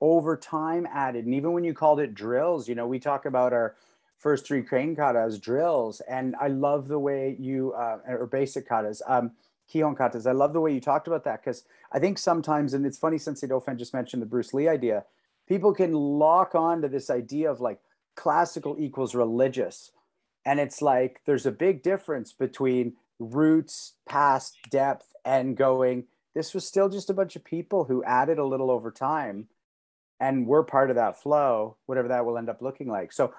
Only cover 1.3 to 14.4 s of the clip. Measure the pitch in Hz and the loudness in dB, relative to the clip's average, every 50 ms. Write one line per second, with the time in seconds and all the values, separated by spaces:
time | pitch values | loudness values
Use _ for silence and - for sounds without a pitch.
1.3 | 127 139 139 165 170 175 175 170 156 - 160 156 151 143 147 123 107 95 104 113 | -2 0 0 0 0 0 -2 -2 -2 2 4 4 4 4 2 -2 -4 -6 -4 -2
2.3 | 123 127 151 175 175 151 120 123 120 117 117 120 131 131 - 147 139 139 - 156 | 0 0 2 0 0 -2 -2 -6 -6 -4 -4 -4 -4 -4 -2 -2 -2 -2 -2 -2
3.3 | 131 127 127 123 123 120 117 110 - _ _ _ _ _ _ _ _ _ - 147 | 0 2 2 2 2 2 0 -2 -4 _ _ _ _ _ _ _ _ _ 0 0
4.3 | 147 131 - - 143 131 117 - - 127 135 156 165 147 147 135 120 117 113 113 | 0 0 0 -2 -2 -2 -2 0 -2 -2 0 -2 -2 0 0 2 2 2 2 0
5.3 | 110 104 - - 120 135 160 175 165 135 113 110 104 - - - 127 131 131 131 | -2 -6 -4 -2 0 0 0 2 0 0 0 -2 -6 -10 -10 -8 -6 -4 -4 -4
6.3 | 123 - 139 143 139 135 139 143 143 147 135 135 147 151 139 143 139 139 135 135 | -4 -2 -2 -2 -2 0 0 0 0 0 -2 -4 -4 -2 -2 -2 -2 -2 -2 -4
7.3 | 139 - 135 131 135 131 131 131 - 113 120 117 110 - - - 127 117 123 117 | -6 -6 -6 -4 -4 -2 -2 -2 -4 -4 -4 -4 -6 -6 -8 -8 -6 -6 -4 -4
8.3 | - 135 139 135 - 143 - - 120 113 110 107 107 - - - 131 123 120 117 | -2 -2 -2 -2 -4 -6 -6 -2 -2 -2 -2 -2 -6 -6 -2 0 2 2 2 0
9.3 | 117 _ _ _ _ _ _ _ - 160 156 151 139 - 135 120 120 120 110 127 | -4 _ _ _ _ _ _ _ -2 0 0 0 0 0 0 0 0 0 0 0
10.3 | 127 135 139 147 147 165 160 156 143 131 127 151 135 151 151 165 165 151 - 143 | 2 4 2 2 2 2 0 2 0 0 0 0 0 0 0 -2 -4 -4 -2 -4
11.3 | 113 107 - - 120 - - _ _ _ - - - 139 151 190 202 - - 190 | -6 -4 -4 -6 -6 -6 -10 _ _ _ -14 -6 -2 0 0 0 0 0 0 2
12.3 | 170 165 151 156 156 147 147 139 131 139 139 139 139 - - 160 160 156 - 160 | 2 2 2 0 0 2 2 0 0 0 0 -2 -2 -2 -2 0 0 -2 -2 -6
13.3 | 147 - - 127 131 131 - - 131 117 120 - - 131 123 - - 127 117 110 | -8 -6 -4 -2 -2 -2 -2 -4 -6 -8 -8 -6 -6 -6 -6 -4 -4 -6 -4 -2
14.3 | 117 123 | -2 -2